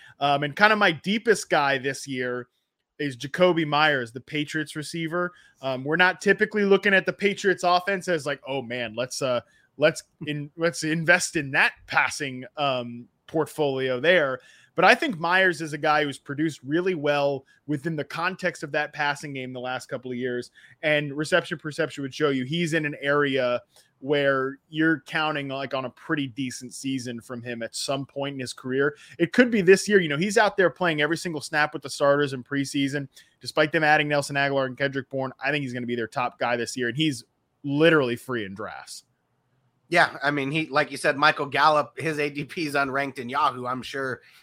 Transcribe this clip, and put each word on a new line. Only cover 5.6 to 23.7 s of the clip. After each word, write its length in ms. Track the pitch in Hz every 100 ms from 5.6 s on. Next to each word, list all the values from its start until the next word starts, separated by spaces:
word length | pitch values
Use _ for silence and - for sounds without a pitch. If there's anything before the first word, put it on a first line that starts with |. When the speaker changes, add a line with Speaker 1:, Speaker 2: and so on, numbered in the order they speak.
Speaker 1:
Um, 240 | 135 131
we're 120 | 135 165
not 260 | 180 175
typically 420 | 202 190 214 214
looking 300 | 202 196 208
at 100 | 190
the 80 | 185
Patriots 500 | - 202 190 196 180
offense 460 | 180 180 180 196 185
as, 160 | 165
like, 160 | 139 139 131
"Oh 140 | 135
man, 320 | 117 123 117 110
let's, 240 | 131 -
uh, 220 | 135 120 - _ _ -
let's 260 | 151 - - _ 151
in-, 240 | 147 147 -
let's 260 | 165 165
invest 540 | 156 165 160 180 - 165
in 140 | 139
that 220 | 147 226 - -
passing, 600 | 156 131 - 139 127 127 -
um, 500 | 143 127 120 120 120 _ -
portfolio 760 | 160 143 - 147 131 131 127
there." 400 | 156 180 139 127 - - _ -
But 100 | 185
I 80 |
think 240 | 240 320 170
Meyers 420 | 170 185 190 156
is 140 | 160
a 40 | 151
guy 260 | 151 151
who's 140 | 147 131
produced 420 | - 139 160 139
really 320 | 127 160 185
well 500 | 170 143 143 143 139 - _ -
within 300 | 147 170 156
the 80 |
context 580 | 135 165 175 185 180 -
of 100 | 156
that 220 | 151 147
passing 400 | 147 143 143 151
game 180 | 139 127
the 80 | 127
last 300 | 123 127 -
couple 200 | 131 127
of 60 | 123
years. 340 | 127 123 120 _ - _
And 320 | 156 151 147
reception 440 | 139 156 175 - 165
perception 420 | 156 143 151 -
would 120 | 139
show 160 | 127 151
you 140 | 135
he's 280 | 127 170 170
in 140 | 160 147
an 100 | 135
area 580 | 143 147 143 135 123 120 -